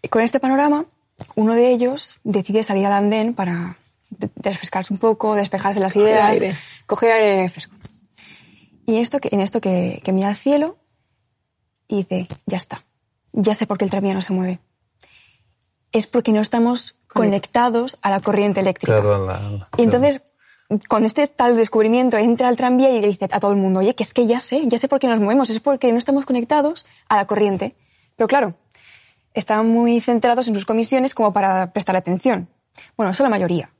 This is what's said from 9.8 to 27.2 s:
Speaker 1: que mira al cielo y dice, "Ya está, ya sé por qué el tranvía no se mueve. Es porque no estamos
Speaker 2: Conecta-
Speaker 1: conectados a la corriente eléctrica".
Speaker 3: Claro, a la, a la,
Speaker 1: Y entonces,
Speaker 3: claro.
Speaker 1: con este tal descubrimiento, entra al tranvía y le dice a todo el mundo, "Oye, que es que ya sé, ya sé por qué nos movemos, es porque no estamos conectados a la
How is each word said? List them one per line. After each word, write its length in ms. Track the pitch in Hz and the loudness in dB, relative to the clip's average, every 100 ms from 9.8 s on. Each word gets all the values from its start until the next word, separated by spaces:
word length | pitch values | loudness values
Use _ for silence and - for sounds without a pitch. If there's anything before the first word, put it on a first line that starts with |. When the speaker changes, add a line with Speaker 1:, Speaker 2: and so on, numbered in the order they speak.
| 180 - | -2 -6
Speaker 1:
que 80 | - | -4
mira 160 | 190 202 | -2 -2
al 60 | 208 | -2
cielo 420 | - 285 311 392 _ _ _ _ _ _ _ _ _ _ _ | 0 0 0 -8 _ _ _ _ _ _ _ _ _ _ _
y 100 | 208 | -6
dice, 300 | 185 185 180 - - | -4 -6 -6 -12 -8
"Ya 100 | 190 | -8
está, 260 | - - _ _ _ _ _ | -8 -18 _ _ _ _ _
ya 220 | - 208 | -2 0
sé 140 | 208 214 | 0 -4
por 100 | 190 | -4
qué 80 | 196 | -4
el 60 | |
tranvía 240 | 196 196 190 | -2 -4 -4
no 60 | |
se 120 | 185 | -4
mueve. 260 | 185 185 180 _ _ _ _ _ _ _ _ _ _ _ _ _ | -4 -4 -6 _ _ _ _ _ _ _ _ _ _ _ _ _
Es 160 | 220 214 | -4 -2
porque 240 | 247 233 | -2 2
no 100 | 214 | 0
estamos 520 | 214 233 233 247 - _ _ | 0 0 0 -2 -8 _ _
Speaker 2:
Conecta- 60 | |
Speaker 1:
conectados 840 | - 220 196 - 240 240 233 254 - | 0 2 0 -2 0 2 0 -2 -4
a 80 | 202 | -2
la 80 | 196 | -2
corriente 380 | 196 202 202 196 | 0 0 0 0
eléctrica". 340 | 190 185 - | 0 -2 2
Speaker 3:
Claro, 220 | 110 104 101 | 2 4 0
a 40 | |
la, 180 | 95 92 | -2 -6
a 140 | 101 | -8
la, 180 | 101 - - | -10 -8 0
Speaker 1:
Y 60 | |
entonces, 380 | 226 247 285 277 _ _ _ _ _ | 2 4 2 0 _ _ _ _ _
Speaker 3:
claro. 160 | 208 - | -6 -2
Speaker 1:
con 180 | 220 220 | 0 0
este 200 | 254 285 | 0 -2
tal 280 | - 240 233 | 2 2 2
descubrimiento, 600 | 220 226 220 240 254 226 | 2 2 2 4 2 2
entra 300 | 220 240 247 | 2 2 2
al 60 | 240 | 0
tranvía 320 | 254 254 269 | 0 4 4
y 100 | 240 | 4
le 60 | 208 | 0
dice 200 | 190 196 | -2 -4
a 80 | - | -2
todo 120 | 202 | 0
el 60 | 202 | 2
mundo, 220 | 190 185 | 2 2
"Oye, 160 | 196 247 | 0 0
que 80 | |
es 100 | 214 | -4
que 140 | - 233 | 0 2
ya 120 | 240 | 0
sé, 240 | - 262 285 | 0 -2 0
ya 100 | 233 | 0
sé 100 | 269 | 0
por 120 | 269 | 0
qué 80 | 262 | 0
nos 120 | 226 | 0
movemos, 300 | 202 254 240 | 2 2 0
es 100 | 220 | -2
porque 320 | 285 269 247 | -2 0 2
no 60 | 233 | 0
estamos 280 | 240 277 269 | 0 -2 0
conectados 600 | 247 233 302 294 339 - _ _ | -4 0 0 0 -4 -16 _ _
a 60 | |
la 80 | 208 | 0